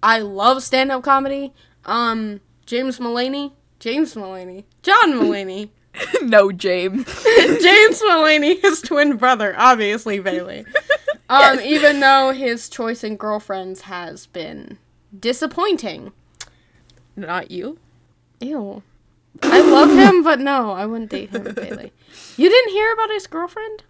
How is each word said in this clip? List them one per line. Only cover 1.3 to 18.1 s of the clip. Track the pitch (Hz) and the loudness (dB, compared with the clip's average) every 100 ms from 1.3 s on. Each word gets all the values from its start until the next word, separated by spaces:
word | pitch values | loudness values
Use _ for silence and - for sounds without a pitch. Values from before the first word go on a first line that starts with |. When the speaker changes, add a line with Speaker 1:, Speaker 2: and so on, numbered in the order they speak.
| 277 277 _ _ _ | -6 -10 _ _ _
Speaker 1:
Um, | - 226 233 226 214 202 _ _ | -8 -4 -2 -4 -8 -12 _ _
James | _ 233 262 254 | _ -6 -6 -6
Mulaney. | 247 240 247 277 285 _ _ _ | -8 -6 -6 -6 -10 _ _ _
James | 226 262 302 | -8 -4 -4
Mulaney. | 226 190 190 185 185 - _ | -6 -14 -14 -16 -18 -20 _
John | - 415 427 | -2 0 2
Mulaney. | 262 - 202 190 185 208 | 0 -2 -4 -8 -12 -14
<laughs> | _ _ - - 508 | _ _ -14 -8 -6
Speaker 2:
No, | 285 220 196 | 2 4 2
James. | 180 196 180 185 196 247 | 0 -4 -2 -4 -6 -8
<laughs> | - | -4
Speaker 1:
James | - 466 - - 359 403 427 - | 4 4 4 2 4 6 6 4
Mulaney, | 427 339 311 302 294 370 | 0 2 2 2 2 2
his | 392 320 | 2 0
twin | - 294 294 247 | -4 0 0 2
brother, | 247 247 208 - | 0 0 -2 2
obviously | 247 247 208 220 220 202 | 4 4 0 -4 -6 -6
Bailey. | 190 180 185 196 - 554 - - | -4 -6 -8 -14 -6 -6 -2 -4
Speaker 2:
<laughs> | - 605 _ | -4 -10 _
Speaker 1:
Um, | 254 277 262 | 4 6 4
Speaker 2:
Yes. | 240 | 0
Speaker 1:
even | 302 294 285 | 2 4 4
though | 269 269 262 | 4 4 2
his | 262 269 233 - | -2 -4 -6 -10
choice | - 226 233 | -10 -8 -8
in | 220 208 | -10 -8
girlfriends | 214 214 - 190 185 185 | -6 -8 -8 -10 -10 -14
has | - 180 170 196 - | -14 -14 -14 -16 -18
been | 180 156 156 - - _ _ _ 202 | -14 -14 -14 -20 -20 _ _ _ -10
disappointing. | 226 247 311 - 392 349 214 160 - _ _ _ - _ _ _ _ _ _ - | -6 -4 -6 -4 -4 -4 -6 -12 -18 _ _ _ -20 _ _ _ _ _ _ -16
Speaker 2:
Not | 175 180 - | -8 -8 -8
you. | 180 202 330 _ _ _ | -10 -12 -14 _ _ _